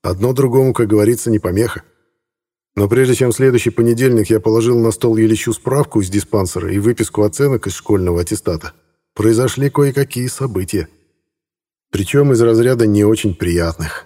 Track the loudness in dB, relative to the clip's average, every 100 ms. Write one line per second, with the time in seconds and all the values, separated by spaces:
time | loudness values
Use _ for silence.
0 | -6 -2 -2 0 2 2 2 0 2 4
1 | 2 0 -2 -2 0 -2 -2 -6 _ _
2 | _ _ _ _ _ _ _ -2 0 2
3 | 2 2 0 2 2 2 0 0 0 2
4 | 2 2 2 0 2 0 2 2 0 0
5 | 0 2 2 0 -2 -6 -2 -2 0 -2
6 | -2 -4 -2 -2 -2 -4 -4 -2 0 -2
7 | -4 0 -2 0 -2 -2 -4 -10 -2 0
8 | 0 -2 -2 -4 -4 -6 -8 _ _ _
9 | _ -2 2 2 0 -2 -2 0 0 0
10 | -4 -4 -8 -6 -6 -6 -4 -4 -6 _
11 | _ _ _ _ _ _ _ _ _ -6
12 | 0 2 2 4 4 4 2 2 2 4
13 | 2 2 -2 -4 -4 -2 -2 -4 -10 -10